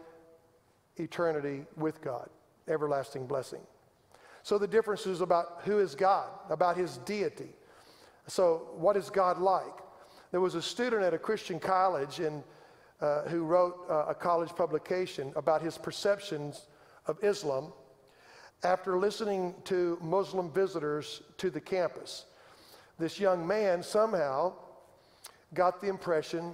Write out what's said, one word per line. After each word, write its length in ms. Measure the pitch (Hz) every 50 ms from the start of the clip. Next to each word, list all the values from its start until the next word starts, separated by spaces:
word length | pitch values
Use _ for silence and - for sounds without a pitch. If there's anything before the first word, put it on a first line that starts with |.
| - - - - - - - - _ _ _ _ _ _ _ _ _ _ _ -
eternity 680 | 165 156 - - 175 165 156 151 143 143 139 139 151 - - 160
with 240 | 156 156 151 -
God, 260 | - 147 123 123 - - - _ _ _ _ _ _ -
everlasting 600 | 160 151 151 147 143 139 131 - - 135 131 123
blessing. 340 | 139 135 123 - - - - - _ _ _ _ _ _ _ _ - - - - - -
So 160 | - - 208 202
the 100 | 202 190
difference 380 | 185 226 220 208 202 - -
is 160 | 190 185 160
about 400 | 180 175 180 170 170 - - - -
who 140 | 185 208 208
is 160 | 196 180 139
God, 340 | - 190 190 196 165 131 - - - - -
about 260 | 160 156 180 175 170
his 220 | 180 180 156 135 127 127
deity. 440 | - 202 208 190 147 - - 127 110 - - - - - - - - - - - - - _ _ -
So 400 | - - 185 170 160 165 165 - -
what 220 | 175 160 196 202 202
is 140 | 160 135
God 280 | 131 190 185 180 175 170
like? 380 | 180 196 185 165 135 - - - - - - - - - - - - -
There 100 | - 180
was 140 | 185 180 156
a 60 | 165
student 420 | 156 - - - 240 254 226 214 190
at 100 | 175 160
a 60 | 156
Christian 400 | - - 220 202 - - 180 156
college 600 | - 190 190 185 185 190 175 143 143 147 139 160
in, 240 | 170 151 151 147 131 - - - - - - - - - _ _
uh, 220 | 156 147 143 143 151
who 200 | 151 165 170 165
wrote, 420 | 156 170 180 180 175 175 180 - -
uh, 160 | 160 156 151 160
a 60 | 151
college 400 | - - 180 170 165 170 151 -
publication 800 | - 175 156 151 151 - - 185 185 185 175 - - 135 139 -
about 260 | 156 139 165 156 156
his 160 | 160 165 - -
perceptions 880 | - - - - - 202 202 202 - - 165 147 147 147 139 - - - - - - - - - -
of 180 | - 160 - 214
Islam 480 | 202 196 202 - 143 135 131 147 165 - - - - - _ _ _ _ _ - - - - - - - _ -
after 340 | 180 185 185 - 196 185 185
listening 560 | 196 208 202 - 226 208 196 190 180 180 180 - -
to 340 | - 196 180 175 175 170 170
Muslim 500 | 170 160 175 196 190 147 185 185 180 165
visitors 680 | 135 185 196 185 185 165 147 147 147 151 139 - - - - - - -
to 120 | - 185
the 120 | 147 151
campus. 640 | - - 190 185 175 151 - - - - - - - - - - - - - - - - - - - - _ -
This 220 | 165 160 - -
young 280 | 202 190 185 175 165 170
man 360 | 202 220 214 196 175 175 180
somehow 680 | - - 208 220 226 214 175 151 139 131 139 165 185 185 - - - - - - - - _ _ _ _ _ - - - _ _ _ 156
got 260 | 156 180 180 180 180
the 60 | 202 202
impression 640 | 190 185 - 180 170 156 143 - - 165 170 170